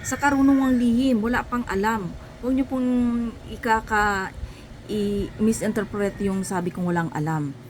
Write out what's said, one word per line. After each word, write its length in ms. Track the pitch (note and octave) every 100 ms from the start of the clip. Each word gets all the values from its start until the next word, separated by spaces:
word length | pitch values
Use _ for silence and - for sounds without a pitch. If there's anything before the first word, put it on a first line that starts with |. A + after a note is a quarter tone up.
sa 160 | - F4+
karunungang 560 | C#4+ C#4 C4+ C4+ C4 B3+
lihim, 480 | A#3+ A#3 C4 A#3
wala 180 | A3 B3 -
pang 160 | A#3+ A#3
alam. 400 | F#3+ G#3 A3+ E3+ - - -
Huwag 100 | A#3+ C4
nyo 80 | C4
pong 220 | C4 B3 B3 A#3+ A#3 A#3 - -
ikaka-, 800 | A3+ A#3+ A3 A3 G#3+ G#3 G3 F#3+ - - - - - -
i-misinterpret 1300 | G#3+ G3+ G3+ F#3 - A3 A3 G3+ A3 G3+ G#3 G3+ G3
yung 240 | G3 F#3+
sabi 260 | F#3 F#3+ F3
kong 200 | F3+ F3
walang 200 | F3 E3 -
alam. 400 | D3+ D#3+ D3 B2+ -